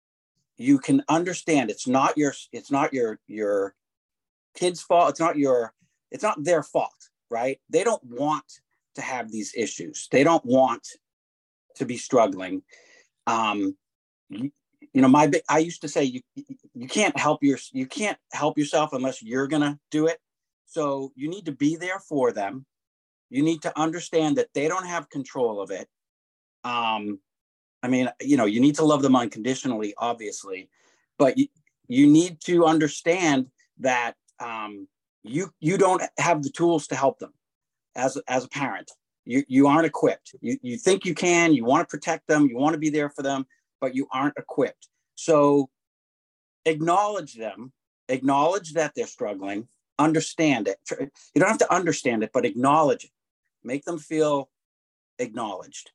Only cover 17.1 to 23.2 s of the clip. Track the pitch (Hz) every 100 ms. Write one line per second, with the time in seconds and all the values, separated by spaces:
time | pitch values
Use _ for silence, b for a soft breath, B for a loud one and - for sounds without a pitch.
17.1 | - 147 151 143 131 - 131 131 - 214
18.1 | - _ - 147 151 143 160 151 135 131
19.1 | 127 110 127 139 151 147 147 _ 156 156
20.1 | 165 _ _ _ _ _ 165 147 139 135
21.1 | 131 147 190 165 135 143 165 180 190 -
22.1 | 151 123 107 98 131 135 _ _ _ _
23.1 | _